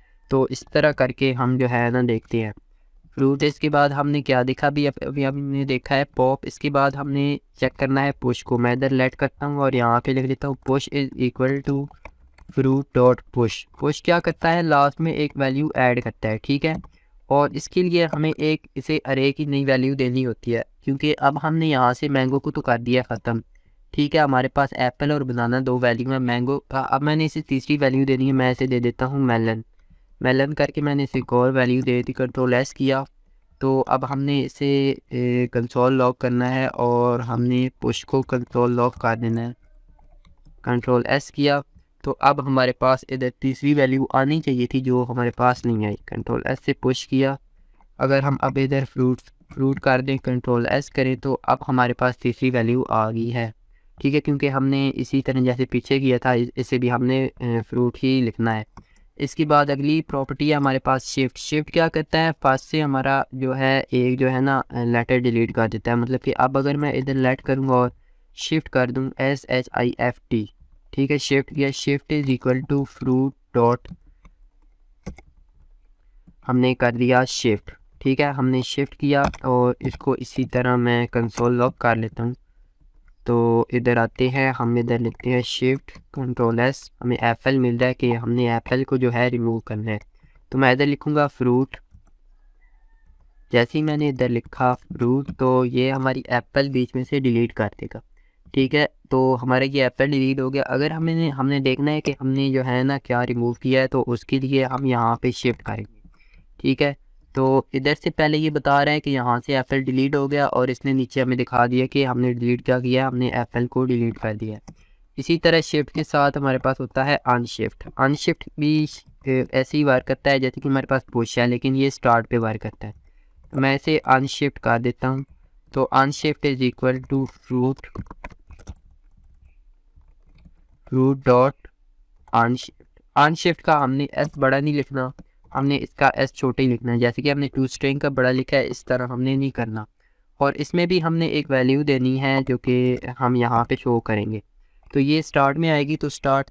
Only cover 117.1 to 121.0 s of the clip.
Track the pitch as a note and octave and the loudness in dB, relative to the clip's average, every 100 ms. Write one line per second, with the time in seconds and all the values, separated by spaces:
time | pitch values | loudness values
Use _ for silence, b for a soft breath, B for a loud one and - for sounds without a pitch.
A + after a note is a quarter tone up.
117.1 | C#3+ B2+ B2 A#2 - A2 - - - C3+ | 0 0 0 -2 -6 -6 -8 -12 -2 0
118.1 | D3 - - - - D3+ D#3 D3+ - - | 0 -2 -4 -6 -4 0 0 0 -8 -20
119.1 | - C3+ C3 - C3 C3 D3+ C#3+ B2+ - | -10 -2 -2 0 -2 0 0 4 2 2
120.1 | C3+ C#3+ C3+ C3 - C#3+ C3+ - C3+ | -2 0 2 0 -2 -2 -2 0 -2